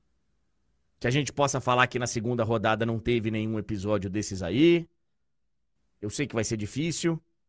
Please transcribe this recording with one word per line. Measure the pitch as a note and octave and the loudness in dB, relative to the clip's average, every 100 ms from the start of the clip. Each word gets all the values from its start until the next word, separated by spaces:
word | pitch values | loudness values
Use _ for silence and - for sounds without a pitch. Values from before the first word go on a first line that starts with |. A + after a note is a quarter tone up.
| _ _ _ _ _ _ _ _ _ _ | _ _ _ _ _ _ _ _ _ _
Que | B2 | 0
a | |
gente | C#3 C#3+ | 0 0
possa | - C#3 C3+ | 0 0 0
falar | B2+ B2 B2+ | 2 4 4
que | B2 | 2
na | A#2+ | -4
segunda | A#2+ A2 B2 | -4 -2 0
rodada | A2 A#2 A2 G#2+ A#2 | 2 2 2 2 0
não | A2+ | -2
teve | - A#2+ G#2+ | 0 0 0
nenhum | A2 G#2+ A2 | -2 -2 -4
episódio | G2+ G#2+ G2+ G#2 F#2+ | -4 -4 0 0 -2
desses | G2+ G2+ F#2+ | -4 -4 -4
aí. | F2 A2+ E3 E3+ E3 _ _ _ _ _ _ _ _ _ _ _ | -2 4 4 4 0 _ _ _ _ _ _ _ _ _ _ _
Eu | G#2 | -6
sei | - C#3+ | -4 -2
que | A2+ | -2
vai | |
ser | G#2+ A2+ | -2 -2
difícil, | G2+ C3 E3 - E3+ D#3+ - _ | -4 -2 -2 0 0 -2 -6 _